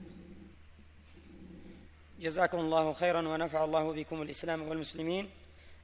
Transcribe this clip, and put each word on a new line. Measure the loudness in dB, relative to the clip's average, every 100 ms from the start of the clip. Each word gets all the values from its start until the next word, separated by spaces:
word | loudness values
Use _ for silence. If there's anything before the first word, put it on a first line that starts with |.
| -14 -14 -16 -16 -16 -18 -20 -20 -20 -20 -20 -20 -20 -18 -16 -16 -16 -18 -20 -20 -20 -6
جزاكم | -2 4 4 4
الله | 4 4 4
خيرا | 4 4 4 2
ونفع | 0 2 2
الله | 4 4 2
بكم | 0 -4 -4
الإسلام | -2 -2 0 -2 -2
والمسلمين. | -2 -4 -4 -2 -2 -4 -10 -20 -20 -20 -20